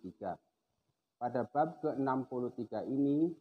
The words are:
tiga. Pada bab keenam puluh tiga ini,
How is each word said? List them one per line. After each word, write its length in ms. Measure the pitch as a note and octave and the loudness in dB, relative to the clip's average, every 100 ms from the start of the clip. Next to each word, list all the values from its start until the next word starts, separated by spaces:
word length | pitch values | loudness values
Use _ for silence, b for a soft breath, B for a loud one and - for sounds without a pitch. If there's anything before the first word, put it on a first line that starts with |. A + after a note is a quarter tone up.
tiga. 320 | F#2 - F#2+ E2 _ _ _ _ _ _ _ - | -12 -8 -6 -6 _ _ _ _ _ _ _ -6
Pada 320 | A#2+ B2 A2+ | -2 -2 0
bab 320 | C#3+ D#3+ D#3+ | 2 0 0
keenam 480 | D3+ B2+ C3+ C3 B2+ | -2 0 2 0 0
puluh 240 | B2 B2 | -2 -4
tiga 320 | - A2+ G#2+ | -4 -4 -4
ini, 480 | - C3+ C#3 D3 E3+ E3 | -2 2 4 4 2 0